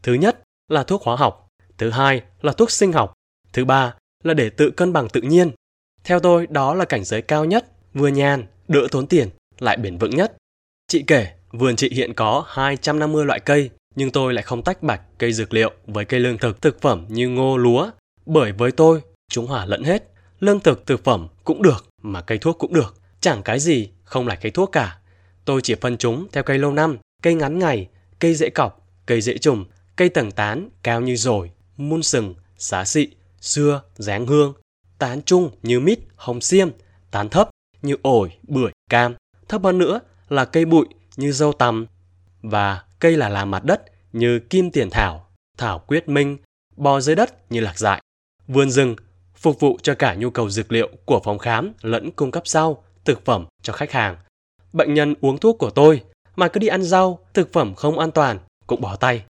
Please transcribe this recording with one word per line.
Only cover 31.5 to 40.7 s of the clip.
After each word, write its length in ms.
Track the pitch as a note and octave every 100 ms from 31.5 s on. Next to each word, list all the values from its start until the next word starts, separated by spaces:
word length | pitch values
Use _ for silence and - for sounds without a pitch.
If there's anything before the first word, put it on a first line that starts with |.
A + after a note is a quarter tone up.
| _ _ -
muôn 260 | C#3+ D#3+
sừng, 320 | D#3 C3+ G2+ F2 _ _
xá 280 | - F#2+ G2
xị, 220 | D3+ C#3 _ _ _
xưa, 400 | - D3 D3 C#3+ _ -
dáng 320 | G#2 G2+ A#2+
hương, 260 | D3 C#3+ C#3 _ _ _ _
tán 220 | C3 C3
trung 300 | - F3+ E3 -
như 160 | A#2 B2
mít, 200 | D#3 A#3 - _
hồng 260 | - B2
xiêm, 280 | - F#3+ F3+ - _ _ _
tán 180 | G2+ G#2
thấp 200 | E3+ A3 _ _ _
như 140 | C#3+ C#3
ổi, 300 | C#3 A#2+ F#2 -
bưởi, 280 | - C#3 A#2 - _
cam, 260 | A#2+ A#2+ A#2+ _ _ -
thấp 160 | G#3+
hơn 140 | F#3+ F3+
nữa 220 | F3 F#3 _ _ _
là 160 | C#3 B2+
cây 200 | D#3+
bụi 200 | E3